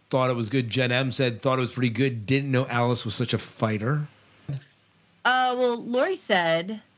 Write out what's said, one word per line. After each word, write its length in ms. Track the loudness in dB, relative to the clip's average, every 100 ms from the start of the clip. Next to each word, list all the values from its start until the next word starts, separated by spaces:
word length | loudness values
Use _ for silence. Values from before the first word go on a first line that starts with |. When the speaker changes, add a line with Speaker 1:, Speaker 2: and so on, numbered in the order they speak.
| -4
Speaker 1:
thought 200 | 0 2
it 60 | 0
was 120 | 0
good. 220 | 0 0
Jen 220 | 0 2
M 180 | 2 0
said 320 | 0 0 0
thought 160 | 0 0
it 40 |
was 100 | 0
pretty 180 | 0 0
good. 340 | 2 0 0
Didn't 280 | 0 0 2
know 140 | 0 0
Alice 360 | 0 2 0
was 120 | -2 -2
such 180 | -2
a 40 | -2
fighter. 680 | -4 -4 -2 -2 -2 -2 -4 -12 -20 -18 -10
Speaker 2:
Uh, 1040 | -10 -12 _ _ _ _ _ 0 2 2 2
well, 180 | 0 -2
Lori 400 | -2 0 0 -2
said 680 | 0 2 4 0 -2 -10 -14